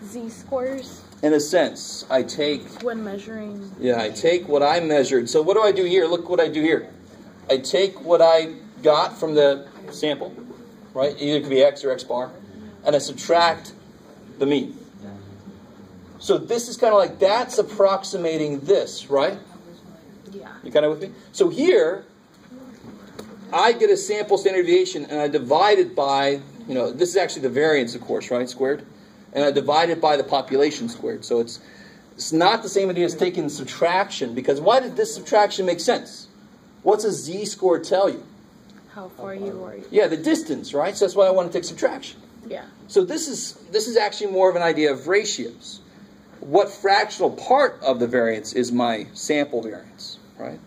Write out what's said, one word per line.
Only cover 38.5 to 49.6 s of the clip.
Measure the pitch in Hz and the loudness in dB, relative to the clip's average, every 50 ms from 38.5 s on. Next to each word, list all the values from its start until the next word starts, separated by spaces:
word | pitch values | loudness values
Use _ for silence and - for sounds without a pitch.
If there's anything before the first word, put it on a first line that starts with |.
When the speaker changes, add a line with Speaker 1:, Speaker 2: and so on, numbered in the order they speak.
| - - - - - - - - - | -20 -20 -20 -20 -20 -20 -20 -20 -20
Speaker 1:
How | 208 190 185 | -18 -18 -18
far | - - - 196 190 | -18 -16 -14 -14 -12
you | 196 202 202 190 185 | -10 -10 -10 -10 -10
are. | 185 - - 101 104 - | -12 -14 -16 -16 -8 0
Speaker 2:
Yeah, | - 202 202 | 2 4 4
the | 165 160 | 4 2
distance, | 151 160 294 320 - - - 143 117 104 - | 0 0 2 0 0 0 -4 -6 -6 -6 -6
right? | - 143 151 185 202 | -2 -2 -2 -2 0
So | - 208 | 0 0
that's | 185 180 | 2 4
why | 196 196 | 4 4
I | 190 | 6
want | 185 185 175 170 | 6 2 2 0
to | - 180 | -2 -6
take | 165 | -6
subtraction. | - 165 - - - - 285 - - - - - - - - - - | -6 -6 -2 -2 -2 -2 -4 -12 -16 -18 -20 -20 -20 -20 -20 -16 -14
Speaker 1:
Yeah. | - - - - - - - - | -14 -14 -14 -16 -20 -20 -8 0
Speaker 2:
So | - 202 185 | 2 2 2
this | - 294 320 330 285 | 2 -2 -6 -6 -6
is, | 233 - - - - - - - | -8 -10 -10 -12 -14 -18 -12 -4
this | 175 214 - 247 | -4 -4 -2 0
is | 226 220 | 0 0
actually | 214 208 202 - 208 202 | 0 0 -4 -6 -6 -2
more | 190 185 190 185 | 2 4 4 4
of | 180 | 4
an | 175 | 4
idea | 170 165 156 147 151 147 | 0 0 2 2 2 0
of | 135 127 127 | 0 -2 -2
ratios. | 156 185 208 214 - - - 117 117 - - - - - - - - - - - - - - - - - - | 0 0 0 0 -2 -6 -6 -8 -10 -12 -16 -20 -20 -20 -20 -20 -20 -20 -20 -20 -20 -20 -20 -20 -20 -20 -18
What | - 139 143 190 196 202 | -6 2 2 2 2 2
fractional | - - - 196 196 208 214 214 - - 180 - | -2 -4 0 2 2 2 2 -2 -4 -2 -2 -2
part | - - - - 247 277 285 240 - - | -2 -2 0 2 2 4 4 2 0 -2
of | - 139 131 120 | -2 -2 0 0
the | 120 | 0
variance | 117 123 127 117 113 113 107 104 - | 0 0 0 0 0 -2 -4 -6 -6
is | - 123 123 117 | -2 -2 -2 0
my | 120 120 123 120 113 107 101 - - | 0 -2 0 0 -2 -4 -6 -12 -14
sample | - - - 151 147 143 143 - 117 | -10 -4 -2 -2 -2 -2 -2 -4 -8